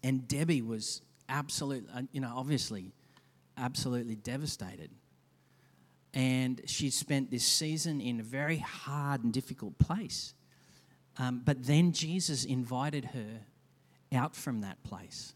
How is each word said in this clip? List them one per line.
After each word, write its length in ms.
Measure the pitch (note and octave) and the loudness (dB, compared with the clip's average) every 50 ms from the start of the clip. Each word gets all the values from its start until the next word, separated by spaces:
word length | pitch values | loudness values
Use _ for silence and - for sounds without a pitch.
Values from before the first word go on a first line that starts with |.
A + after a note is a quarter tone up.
And 240 | - C3 C3+ C3 B2+ B2 | 2 2 2 2 2 0
Debbie 340 | C#3+ C#3 E3 E3 E3 C3+ | 2 2 4 4 4 2
was 380 | A2+ A2+ A2+ A2 G#2+ - - - - _ _ _ _ - | 2 0 -4 -4 -4 -6 -6 -8 -10 _ _ _ _ -4
absolute-, 600 | C3 C#3+ C#3+ D3 - - D3+ C#3 C#3 B2+ G2+ - G#2 | -4 -4 -2 -2 -4 -4 -2 -2 -4 -4 -6 -8 -8
uh, 80 | B2 C3 C3+ | -8 -8 -6
you 80 | - C#3 | -4 -4
know, 120 | C3 A#2 A#2+ | -4 -4 -4
obviously 580 | B2+ B2+ C#3+ D3+ B2 - - A2+ G2 F2+ F#2 - _ _ _ _ - _ _ _ _ _ _ _ | -4 0 2 2 0 0 -2 -4 -6 -8 -10 -14 _ _ _ _ -20 _ _ _ _ _ _ _
absolutely 600 | C3+ B2+ B2 B2+ - - C3 B2 A#2+ A#2 A#2 A2 | -4 -4 -2 -2 -2 -2 0 0 0 -2 -2 -6
devastated. 760 | G#2+ - A#2+ B2 C3+ D3+ - - - F#2+ F#2 - D2 D#2 - - - _ _ _ _ _ _ _ _ _ _ _ _ _ _ _ _ _ _ _ _ _ _ | -6 -4 -6 -4 -4 -4 -4 -6 -6 -8 -10 -10 -12 -16 -16 -18 -20 _ _ _ _ _ _ _ _ _ _ _ _ _ _ _ _ _ _ _ _ _ _
And 500 | - C3+ C3 C3 B2+ B2+ C3 B2+ B2+ A2+ - | 0 2 2 4 4 2 2 0 0 -4 -4
she 240 | - - - D3+ C3+ | -4 -2 0 0 0
spent 400 | B2+ - - - D3 C#3 C3+ - | 0 -2 0 2 2 0 2 0
this 140 | B2+ A#2+ - | 0 2 2
season 560 | - - - D#3+ D#3 D#3 D#3 D3 E3+ D#3 C#3+ | 4 4 4 2 0 0 0 0 -2 -2 -2
in 200 | G#2+ B2 A#2+ A#2 | 0 -2 -2 -2
a 20 | |
very 360 | A2 A2 B2 C3+ D3 D3+ E3 D3 | -4 -4 -4 -2 0 0 0 0
hard 640 | A2 - - - - C#3 C#3 D3 C#3+ C#3+ C#3 C3 | -2 -6 -8 -8 -8 -6 -4 -2 0 0 0 2
and 100 | A2+ A#2+ | 0 2
difficult 460 | G#2 C3 - - C3 - A2+ G2+ - _ | 0 0 -2 -4 -8 -8 -8 -10 4 _
place. 560 | - - E3 G#3 G#3 - - - - - - _ _ _ _ _ _ - - - _ _ - _ _ _ _ - | 4 4 4 -2 -2 -4 -6 -8 -8 -10 -12 _ _ _ _ _ _ -20 -20 -20 _ _ -20 _ _ _ _ -2
Um, 240 | B2+ B2+ B2 B2 B2 | 0 0 0 2 4
but 200 | D3+ C#3+ C3 B2 | 4 2 4 4
then 280 | B2 D3 D#3 F3 F3 | 6 8 10 10 8
Jesus 520 | D#3+ - D#3+ D#3 E3+ F#3+ E3+ - D3+ B2 B2 | 6 2 0 0 0 0 0 0 0 0 0
invited 600 | - C3 B2+ B2 A#2 B2+ B2+ C#3 D3+ D3+ D3 C3 | 0 0 0 2 0 0 0 0 0 -2 -2 -4
her 340 | - - B2+ G#2+ G#2+ A2 A2+ - - _ _ _ _ _ _ _ _ _ _ _ _ - | -4 -6 -6 -8 -8 -10 -12 -14 -18 _ _ _ _ _ _ _ _ _ _ _ _ 2
out 200 | B2+ C3+ D#3+ - | 2 2 2 -2
from 280 | - - D3 B2 A2 | -6 -4 -2 -2 -2
that 200 | G#2 G2 F2 - _ | -4 -4 -8 -12 _
place. 500 | - G2+ F2 F2+ G2 - - - - - | -14 -14 -12 -14 -14 -14 -14 -14 -14 -16